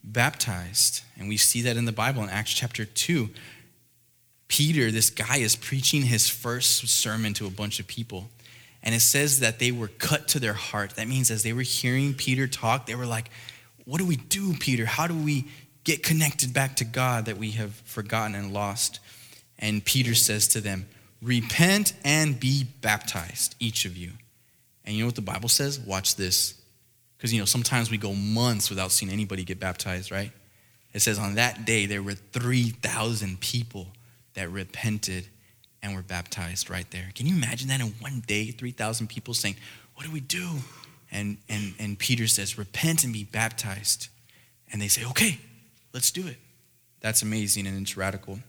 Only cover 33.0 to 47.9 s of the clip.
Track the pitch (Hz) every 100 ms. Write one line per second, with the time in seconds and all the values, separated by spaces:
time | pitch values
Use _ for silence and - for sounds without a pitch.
33 | 113 110 101 92 - 123 117 101 92 -
34 | - _ _ - 90 95 92 - 113 107
35 | - 92 90 - _ _ _ _ 104 95
36 | 92 90 87 - 85 87 - 92 90 92
37 | 90 - 131 185 120 127 131 135 113 110
38 | 117 131 - 104 110 113 123 123 110 113
39 | 110 - - 117 101 98 - - - -
40 | 156 156 135 180 180 156 120 - - -
41 | _ 101 104 104 - 107 101 - 107 101
42 | - 120 110 - 95 113 101 - 160 165
43 | 131 110 101 110 113 - 107 98 104 -
44 | - _ _ _ _ _ _ 104 101 117
45 | 120 131 220 156 - - - _ _ 127
46 | - 170 185 127 _ _ _ _ _ _
47 | 110 110 107 110 104 104 98 98 98